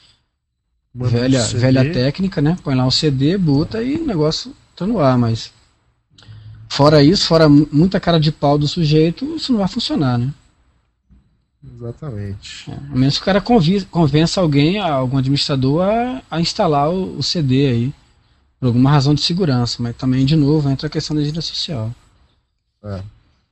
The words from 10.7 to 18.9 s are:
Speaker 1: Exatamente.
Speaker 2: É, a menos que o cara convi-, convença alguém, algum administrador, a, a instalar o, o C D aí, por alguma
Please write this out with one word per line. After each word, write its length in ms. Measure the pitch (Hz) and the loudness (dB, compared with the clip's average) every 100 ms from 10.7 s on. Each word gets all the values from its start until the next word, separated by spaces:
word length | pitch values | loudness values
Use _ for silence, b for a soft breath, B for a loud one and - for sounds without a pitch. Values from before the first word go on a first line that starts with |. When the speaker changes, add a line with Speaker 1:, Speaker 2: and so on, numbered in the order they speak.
| _ _ _ _ _ _ _ _ _ | _ _ _ _ _ _ _ _ _
Speaker 1:
Exatamente. 1080 | 131 120 117 - 156 104 101 101 - - - | -20 -14 -14 -12 -10 -8 -8 -10 -14 -16 -14
Speaker 2:
É, 40 | |
a 220 | 123 139 131 | -14 -6 0
menos 200 | 135 - | 0 0
que 40 | |
o 40 | 196 | 0
cara 140 | 190 | 0
convi-, 440 | 208 240 156 202 | 4 4 4 0
convença 560 | 190 170 151 151 165 196 | -2 0 2 4 2 2
alguém, 380 | 170 143 151 208 | 2 2 2 2
algum 380 | 175 135 127 135 | -2 -2 0 -2
administrador, 640 | 131 139 - 135 131 156 | 0 -2 -2 -2 0 0
a, 380 | 190 226 247 254 - | 0 0 -2 -8 -6
a 100 | 160 | -4
instalar 500 | 165 - 180 143 147 | -4 -2 0 2 0
o, 280 | 185 185 - | -2 -6 -6
o 40 | |
C 200 | - 180 | -4 -2
D 240 | 135 131 143 | 0 2 2
aí, 260 | 117 127 - _ _ _ _ _ _ | 0 -2 -8 _ _ _ _ _ _
por 80 | 127 | 0
alguma 240 | 120 135 | 2 4